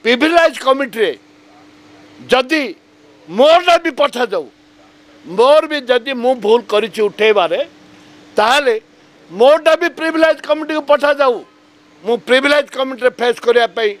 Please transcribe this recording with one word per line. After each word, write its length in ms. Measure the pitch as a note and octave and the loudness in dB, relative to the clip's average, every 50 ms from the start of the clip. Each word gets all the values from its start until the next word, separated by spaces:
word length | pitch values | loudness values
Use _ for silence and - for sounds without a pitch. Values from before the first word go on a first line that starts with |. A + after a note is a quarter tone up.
| - | 0
privilege 540 | A3 B3 A#3+ C#4+ D#4+ E4+ E4+ E4 E4 B3+ - | 0 0 0 0 2 2 4 2 2 0 -2
କମିଟିରେ 520 | - C4 C4+ C4+ C#4 A#3+ F3+ A3+ G#3 E3+ B2 G2+ _ _ _ _ _ _ _ - - - _ _ _ - - - - - - - | -2 -2 0 0 -2 -8 -4 -4 -4 -4 -4 -8 _ _ _ _ _ _ _ -20 -20 -20 _ _ _ -20 -20 -20 -20 -20 -20 -20
ଯଦି 420 | B2 B2+ A#3+ B3+ B3+ B3+ D#4+ D#4 C#4 G#3+ - _ _ _ _ _ _ _ _ _ - - | -4 -2 0 0 0 -2 -2 -4 -4 -6 -10 _ _ _ _ _ _ _ _ _ -18 -8
ମୋର 400 | E3 G#3 C4+ D4+ E4 F4+ F4 F4+ E4+ E4+ | 0 2 4 4 4 4 4 2 0 2
ବି 120 | E4+ E4 | 0 -4
ପଠାଯାଉ, 560 | C4 - C#4+ C#4 - A#3+ B3 G#3 G3 F3 C#3+ A2 _ _ _ _ _ _ _ _ _ _ _ _ _ - - | -2 -2 -4 -2 -2 -4 -4 -4 -4 -8 -8 -10 _ _ _ _ _ _ _ _ _ _ _ _ _ -20 -18
ମୋର 380 | - F3 G3 A#3+ C4+ D4 D#4 D#4+ | -8 -2 0 2 4 4 4 2
ବି 120 | D4+ D#4 D4 B3+ | 0 -6 -8 -2
ଯଦି 260 | A#3 B3 B3 A3+ C#4 | -2 -2 -2 0 -4
ମୁଁ 200 | C4+ B3 A#3 B3 B3+ B3 | -8 -2 -2 -2 -2 -2
ଭୁଲ 180 | G3+ G#3 A3+ A#3+ A3+ | 0 0 0 0 0
କରିଛି 340 | - G#3 G#3 G#3+ G#3 - A3 | -2 -2 -2 -2 -2 -4 -4
ଉଠେଇବାରେ, 580 | G#3+ G#3 - - G#3 A3 G#3+ G3+ F3 D#3+ E3+ A3+ D4+ - - - - - - - - - - - - - - | -4 -4 -2 0 0 2 2 2 0 0 -2 -4 -6 -8 -12 -20 -20 -20 -20 -20 -20 -20 -20 -20 -20 -6 -2
ତାହେଲେ 380 | - G#3 A3+ C4 D4 C#4+ B3+ A3 A3 _ _ _ _ _ _ _ _ - _ | 0 0 2 2 2 2 0 -2 -4 _ _ _ _ _ _ _ _ -20 _
ମୋରଟା 420 | D#3+ F#3+ A#3 C#4 D4+ E4 D4+ D#4+ D#4+ | -2 2 4 4 4 4 2 0 0
ବି 120 | D#4+ F4 E4+ | 2 -2 -6
privilege 520 | - - D#4+ D#4+ D#4+ D#4+ D#4+ D#4+ D#4 D#4+ | -4 -4 -6 -4 0 0 0 0 0 -2
କମିଟିକୁ 400 | - - D4+ D#4 D#4 D4+ D#4 D#4 | -4 -4 -4 -4 -4 -6 -6 -6
ପଠାଯାଉ। 540 | C#4+ C#4+ D4 C#4 C#4+ C#4+ C#4+ C#4 C#4 C4 A#3+ F#3 B2 _ _ _ _ _ _ _ _ _ _ _ - | 0 0 0 2 2 -2 0 0 0 0 0 -4 -8 _ _ _ _ _ _ _ _ _ _ _ -6
ମୁଁ 120 | G3+ A#3+ A3 - | -6 -6 -4 -2
privilege 440 | - - C#4 C#4 C#4+ D4 D4 C#4 - | 0 0 2 2 2 0 0 0 -4
କମିଟିରେ 380 | - B3 C4+ C4 C4 A3 B3 B3+ | -6 -8 -6 -6 -6 -2 -4 -4
face 300 | - - A#3 B3 A#3 - | -2 0 -2 -2 -2 -2
କରିବା 280 | - B3 A#3 A#3+ A#3 A3 E3+ | -2 0 2 2 0 -2 -2
ପାଇଁ 140 | A#3+ A3+ G#3 G3+ G3 | -4 -4 -4 -4 -8